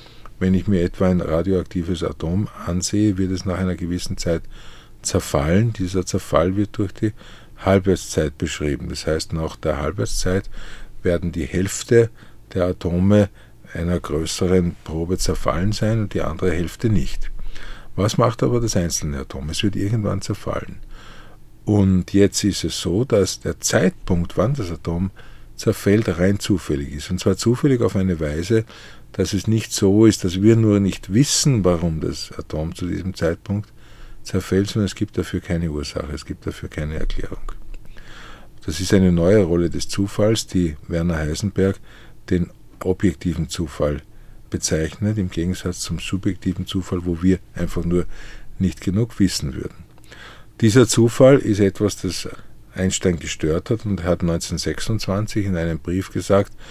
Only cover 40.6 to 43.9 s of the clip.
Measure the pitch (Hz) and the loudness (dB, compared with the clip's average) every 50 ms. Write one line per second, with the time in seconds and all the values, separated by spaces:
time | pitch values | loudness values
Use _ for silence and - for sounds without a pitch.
40.6 | 90 82 78 76 - - 87 82 82 87 85 80 78 76 80 - - 101 - - | 0 0 -2 -6 -8 -4 -4 -2 0 0 0 0 -2 -4 -4 -4 -4 -4 0 2
41.6 | 95 98 98 - - - - - - - - - - - 95 90 87 - - - | 2 2 0 -2 -8 -18 -20 -20 -20 -20 -20 -12 -4 0 0 0 0 -2 -6 -18
42.6 | - - - - - 92 92 - - 95 82 - - 90 80 80 80 76 - - | -20 -20 -14 -6 -2 -2 0 2 2 0 0 0 -4 -4 -2 -2 -4 -4 -4 -6
43.6 | 87 78 - - 76 73 | -6 -6 -4 -2 -2 -2